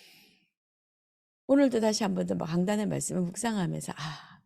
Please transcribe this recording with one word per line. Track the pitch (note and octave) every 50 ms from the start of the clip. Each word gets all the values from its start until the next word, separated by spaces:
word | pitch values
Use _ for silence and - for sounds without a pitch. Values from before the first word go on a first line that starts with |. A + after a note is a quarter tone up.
| - - - - - _ _ _ _ _ _ _ _ _ _ _ _ _ _ _ _ _ _ _ _ _ _ _ _
오늘도 | - C#4 C#4+ C#4+ B3+ A#3+ A3+
다시 | A3 G#3+ G#3+ -
한 | A3 F#3+ F#3
번 | F3+ F3+
더 | F3 F#3+
강단의 | E3+ E3+ D#3+ E3 F3 F3+ G3 G#3 G#3+ G#3
말씀을 | F#3 E3+ E3 - - D#3+ F#3
묵상하면서, | F3+ E3+ - - A#3 A#3 A3 G3+ F3 D#3+ D#3 D#3 - -
아, | - - D3 D#3 D3 - - - - - _